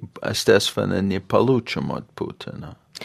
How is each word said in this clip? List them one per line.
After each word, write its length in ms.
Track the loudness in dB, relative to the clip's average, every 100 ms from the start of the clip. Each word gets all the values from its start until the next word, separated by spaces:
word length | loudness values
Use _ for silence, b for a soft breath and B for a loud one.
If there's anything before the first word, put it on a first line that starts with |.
| -6 -8
естественно, 800 | -6 0 4 6 4 -2 -2 0
не 180 | 0 -2
получим 720 | 0 2 4 2 0 -4 -4
от 160 | -6 -10
Путина. 640 | -10 -10 -10 -14 -12 -14 -16 _ -16